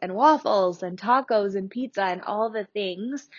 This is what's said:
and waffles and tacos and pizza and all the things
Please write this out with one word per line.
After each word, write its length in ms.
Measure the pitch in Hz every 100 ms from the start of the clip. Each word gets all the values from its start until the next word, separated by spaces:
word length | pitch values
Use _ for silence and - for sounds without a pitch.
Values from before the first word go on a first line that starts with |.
and 120 | 180
waffles 720 | 190 294 302 226 208 185 175
and 160 | 180 180
tacos 560 | 202 254 262 220 202 196
and 160 | 190
pizza 320 | 240 254 -
and 180 | 190 180
all 300 | - 208 226
the 140 | 220 202
things 640 | 214 196 180 226 277 -